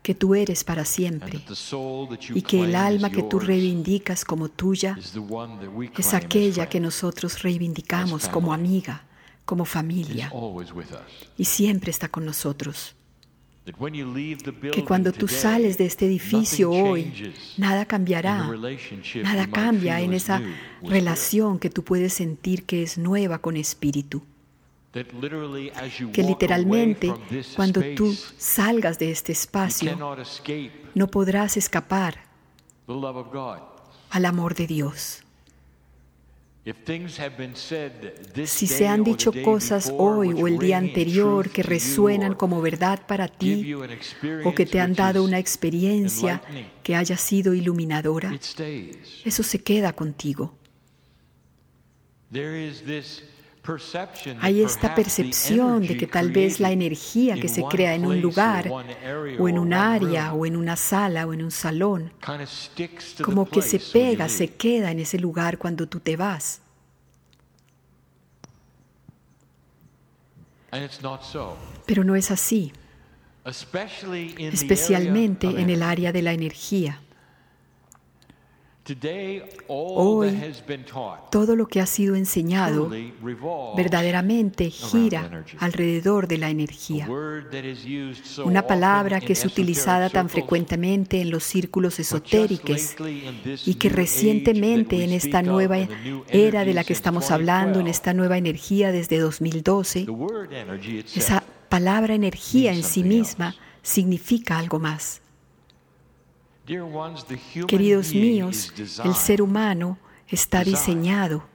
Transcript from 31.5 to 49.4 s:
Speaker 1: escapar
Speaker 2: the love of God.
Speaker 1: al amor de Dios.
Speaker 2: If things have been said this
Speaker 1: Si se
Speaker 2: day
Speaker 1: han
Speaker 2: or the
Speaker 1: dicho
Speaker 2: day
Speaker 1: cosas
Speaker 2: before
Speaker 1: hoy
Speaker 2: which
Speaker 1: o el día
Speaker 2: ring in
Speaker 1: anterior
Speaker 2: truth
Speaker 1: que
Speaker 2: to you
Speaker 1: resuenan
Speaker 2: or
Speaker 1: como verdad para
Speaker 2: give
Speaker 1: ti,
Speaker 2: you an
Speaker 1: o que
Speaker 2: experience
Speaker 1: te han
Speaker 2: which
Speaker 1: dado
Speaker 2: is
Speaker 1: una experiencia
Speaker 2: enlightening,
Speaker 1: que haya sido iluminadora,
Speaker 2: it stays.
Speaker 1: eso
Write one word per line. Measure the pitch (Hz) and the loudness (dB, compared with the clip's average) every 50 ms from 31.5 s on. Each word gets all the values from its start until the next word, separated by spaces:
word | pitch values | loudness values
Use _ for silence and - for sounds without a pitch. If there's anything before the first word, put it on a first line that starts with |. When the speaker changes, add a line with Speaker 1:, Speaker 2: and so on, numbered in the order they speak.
| - | 0
Speaker 1:
escapar | 208 196 - - 170 - - 190 196 190 170 156 - - - _ _ _ _ _ _ _ _ _ _ _ | -2 -2 0 -2 -2 -2 0 0 0 0 0 -4 -6 -14 -20 _ _ _ _ _ _ _ _ _ _ _
Speaker 2:
the | - 120 | -10 -8
love | 135 135 131 127 | -8 -6 -8 -8
of | 127 123 120 127 | -10 -12 -10 -10
God. | 139 131 123 101 85 - - - - - - - - - - | -10 -8 -8 -10 -12 -14 -20 -20 -20 -20 -20 -20 -20 -18 -4
Speaker 1:
al | - 185 180 | 0 2 2
amor | 180 175 175 170 170 165 | 2 2 0 -2 -2 -2
de | - 170 | -4 -4
Dios. | 160 165 151 147 139 143 - - - - - - _ _ _ _ _ _ _ _ - _ _ _ _ _ _ _ _ _ _ _ _ _ _ _ _ _ _ _ | -2 -2 -2 -2 -4 -4 -8 -10 -12 -12 -14 -18 _ _ _ _ _ _ _ _ -20 _ _ _ _ _ _ _ _ _ _ _ _ _ _ _ _ _ _ _
Speaker 2:
If | 110 113 - - | -14 -14 -14 -10
things | - 160 170 175 175 151 - | -10 -8 -8 -8 -12 -10 -10
have | 147 139 135 131 | -10 -10 -10 -10
been | 131 127 123 | -12 -12 -12
said | - - - 160 160 151 139 123 120 110 98 - - - - - | -14 -12 -8 -8 -8 -8 -8 -12 -14 -16 -16 -16 -16 -20 -12 -8
this | 131 151 156 | -8 -4 -4
Speaker 1:
Si | - - 214 180 | -2 -2 0 0
se | - - | 2 2
Speaker 2:
day | 208 202 | 4 4
Speaker 1:
han | 208 214 | 4 4
Speaker 2:
or | 214 | 4
the | 226 226 | 4 2
Speaker 1:
dicho | 226 - 226 220 | 2 2 0 0
Speaker 2:
day | 127 131 | 2 4
Speaker 1:
cosas | 220 220 214 214 - 214 202 190 131 | 4 4 4 2 0 0 0 0 -2
Speaker 2:
before | 139 139 180 202 214 214 | 0 4 4 4 4 4
Speaker 1:
hoy | 202 180 | 2 2
Speaker 2:
which | 170 160 170 | 2 2 2
Speaker 1:
o | |
el | 175 175 165 | 2 2 4
día | 175 185 190 185 | 4 4 4 4
Speaker 2:
ring | 185 185 | 2 0
in | |
Speaker 1:
anterior | - 185 165 170 175 190 208 208 202 196 185 | 2 0 0 2 4 4 4 4 4 2 0
Speaker 2:
truth | 185 - | 0 -2
Speaker 1:
que | - 180 | -2 0
Speaker 2:
to | 175 | 0
you | 175 | 0
Speaker 1:
resuenan | 170 - 254 277 - 202 208 202 202 202 196 196 | 0 0 0 2 4 4 6 4 4 0 0 0
Speaker 2:
or | |
Speaker 1:
como | - - 180 175 170 | 0 0 0 2 2
verdad | 160 160 165 160 180 185 196 196 - | 0 0 0 2 2 2 0 0 -2
para | - 208 196 190 | -4 -2 -2 -2
Speaker 2:
give | 165 - - 185 185 202 202 208 | -4 -4 -2 0 2 2 2 0
Speaker 1:
ti, | 147 | -4
Speaker 2:
you | 147 143 131 | -6 -8 -8
an | |
Speaker 1:
o | 123 | -10
que | 117 | -12
Speaker 2:
experience | 117 - - - - - 151 160 160 151 170 175 - 185 | -12 -14 -16 -14 -6 -6 -4 -4 0 -2 -2 2 2 0
Speaker 1:
te | - - 185 | 2 4 2
han | 180 180 | 2 2
Speaker 2:
which | 185 180 | 2 4
Speaker 1:
dado | 190 190 190 190 190 | 4 4 4 4 4
Speaker 2:
is | 190 | 4
Speaker 1:
una | 185 185 | 2 0
experiencia | 185 - - - - 165 160 170 180 196 208 208 202 190 - - - 180 175 180 - | 0 -2 -4 -2 -2 -2 0 2 2 2 2 2 2 0 -2 0 0 0 -2 -2 -6
Speaker 2:
enlightening, | - 147 135 113 95 - - - | -10 -12 -12 -12 -14 -18 -14 -4
Speaker 1:
que | - 170 | 0 0
haya | 170 180 175 180 | 0 2 0 -2
sido | 175 - - 208 196 185 190 180 | -4 -2 0 2 2 4 4 2
iluminadora, | 180 175 180 175 170 165 160 156 151 151 156 160 165 160 190 147 | 2 2 0 0 -2 -2 -2 -2 -2 0 0 -2 -2 -2 -6 -6
Speaker 2:
it | 135 - | -8 -10
stays. | - - - 160 151 151 131 92 80 - - - - - - - | -12 -10 -10 -10 -10 -8 -10 -12 -14 -16 -20 -20 -20 -20 -10 -6
Speaker 1:
eso | 233 - - | -4 -2 -2